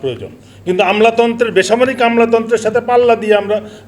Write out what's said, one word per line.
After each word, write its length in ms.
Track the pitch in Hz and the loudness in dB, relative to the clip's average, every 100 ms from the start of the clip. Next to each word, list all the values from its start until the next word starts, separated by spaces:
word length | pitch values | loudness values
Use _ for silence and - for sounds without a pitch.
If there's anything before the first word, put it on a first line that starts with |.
প্রয়োজন, 280 | 135 113 92 - - - 175 | -8 -8 -14 -18 -20 -14 -6
কিন্তু 180 | 185 | -2
আমলাতন্ত্রের, 680 | 185 208 226 226 233 233 226 | 0 2 2 2 0 0 -2
বেসামরিক 500 | 180 180 226 254 262 | 0 0 0 0 0
আমলাতন্ত্রের 560 | 233 233 233 226 226 233 | 0 2 2 0 0 -2
সাথে 240 | 214 240 | 0 -2
পাল্লা 340 | 226 247 240 220 | 0 2 2 2
দিয়ে 200 | 208 208 | 2 0
আমরা 260 | 202 208 214 - | 0 -4 -6 -18